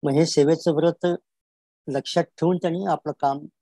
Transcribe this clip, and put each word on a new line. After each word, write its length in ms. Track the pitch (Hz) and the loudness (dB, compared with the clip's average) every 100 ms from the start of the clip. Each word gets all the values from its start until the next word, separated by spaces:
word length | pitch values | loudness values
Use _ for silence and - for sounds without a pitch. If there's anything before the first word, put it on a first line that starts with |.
मग 100 | 147 | 0
हे 140 | 139 165 | 2 2
सेवेचं 460 | - 143 160 - | 4 4 4 2
व्रत 340 | 151 170 165 175 175 _ _ _ _ _ _ - | 2 0 0 -2 -4 _ _ _ _ _ _ -6
लक्षात 360 | 139 - - | -6 -2 -2
ठेवून 320 | 165 - 160 180 | -2 -2 -2 0
त्यांनी 280 | 175 165 | -2 -4
आपलं 280 | 196 156 - 143 | -2 -4 -4 -4
काम 260 | 143 139 151 _ | -2 -4 -10 _